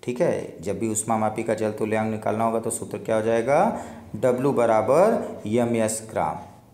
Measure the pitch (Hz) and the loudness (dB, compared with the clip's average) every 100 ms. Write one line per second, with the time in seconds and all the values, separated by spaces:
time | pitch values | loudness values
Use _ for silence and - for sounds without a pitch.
0 | - 123 165 104 - - - 95 110 107 | -6 0 0 0 -4 -10 -6 -4 -2 -2
1 | - 110 107 107 113 107 110 107 110 110 | 0 0 0 -2 -2 0 -2 -2 -2 0
2 | 110 110 110 107 113 113 113 110 107 104 | 0 -2 -2 0 0 0 -2 -6 -6 -8
3 | - 110 110 113 117 147 208 220 - - | -2 0 2 0 2 4 2 0 -10 -16
4 | - 110 127 120 139 120 117 110 110 139 | -12 -2 0 2 2 2 4 4 4 6
5 | 202 233 - - 104 113 120 117 110 - | 6 2 -2 -8 -2 0 2 2 0 -2
6 | - 101 82 78 - - - | -6 -2 -2 -4 -10 -20 -20